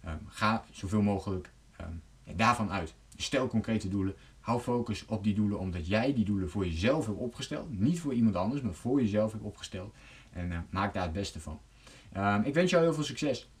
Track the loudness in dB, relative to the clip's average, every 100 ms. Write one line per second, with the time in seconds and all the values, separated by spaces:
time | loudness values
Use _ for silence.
0 | -8 -10 -10 0 2 2 -4 -12 -2 2
1 | 2 0 -2 -6 -6 -20 -20 -14 -12 -12
2 | -14 -20 -12 2 4 4 0 -2 -4 -10
3 | -20 -10 -2 0 2 0 0 0 0 0
4 | 0 -4 -16 -14 -2 -2 0 -2 -2 -4
5 | -4 -2 0 2 0 0 -4 -4 0 2
6 | 2 2 2 2 0 -2 -2 2 2 2
7 | 0 -4 -6 -8 -8 -6 -6 0 2 2
8 | 0 4 4 4 0 0 -4 -4 0 2
9 | 2 2 0 -2 -10 -12 -12 -10 -10 -14
10 | -20 -20 -14 -6 -4 -4 -4 -2 -2 -2
11 | -2 -2 -4 -8 -12 -12 -16 -20 -20 -20
12 | -10 0 2 2 2 4 4 6 4 2
13 | -2 -2 -2 -2 -6 -20